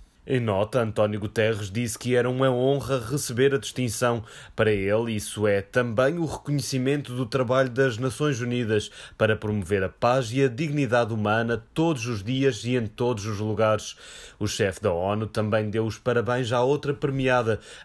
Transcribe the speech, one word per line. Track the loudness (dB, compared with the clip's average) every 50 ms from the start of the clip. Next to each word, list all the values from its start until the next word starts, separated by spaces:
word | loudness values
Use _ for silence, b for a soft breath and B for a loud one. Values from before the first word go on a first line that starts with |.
| b b b b _
Em | -2 -2 0
nota, | 0 0 0 0 0 0 0 0
António | 0 0 0 0 0 0 0 -2
Guterres | -6 -4 0 2 2 2 0 -2 -4 -6
disse | -4 -4 -4 -4 -4 -6
que | -2 0 2
era | 2 2 2
uma | 2 2 2 2
honra | 2 2 2 2 2 0 0 -2 -2 -2 -2 -4
receber | -4 -4 -4 -2 2 2 4 4 4
a | 2
distinção. | -2 -4 -4 -4 -4 -2 -2 0 0 2 2 0 -4 B B B B B -2
Para | 2 2 4
ele, | 4 2 2 2 2 2 0 0 -2
isso | -4 -6 -6 -4 0 2 2
é | 2 2 0
também | 0 0 0 0 2 2 2 2 2 2 0
o | -2
reconhecimento | -4 -4 -6 -4 -4 -2 -2 -2 -2 -2 -2 0 0 0 -2 -4 -6 -6
do | -6 -4
trabalho | -2 -2 -2 0 2 2 2 2 2
das | 2 2 2 2 2 0
Nações | -2 -4 -2 -2 -2 -2 0 -2
Unidas | -2 -2 -2 -2 0 0 0 0 0 -2 B B B B B 2
para | 2 2 2
promover | 0 -2 -2 -2 -2 -2 0 0 0 0
a | -2
paz | -2 _ 2 2 2 2 0 -2
e | 0 2 2
a | 2
dignidade | 2 -2 -4 -2 -2 -2 0 2 2 2 2 2
humana | 0 0 0 2 2 2 2 0 -2 -4 -6 -6 _
todos | 0 0 0 0 -2 -2
os | -4 -4 -4 -4
dias | -4 -2 2 2 2 0 0 -2
e | -2 -2
em | 0 -2
todos | -4 -4 -2 -2 0 0 -2 -4
os | -6 -6 -4
lugares. | -4 -2 0 2 4 4 2 2 -2 -6 B B B B B B B B B B
O | -4 -4
chefe | 0 0 0 0 0 0
da | 0 0 0
onu | 0 0 0 0 -2 -2
também | -4 -2 -2 0 0 0 0 0 0
deu | -2 -2 -2
os | -2 -4 -4
parabéns | -4 0 0 0 0 0 0 -2 -2 0
à | 0 2
outra | 2 2 2 0 -2 -4 -4
premiada, | -2 -4 -2 -2 0 2 2 2 2 2 2 0 -2 B B B B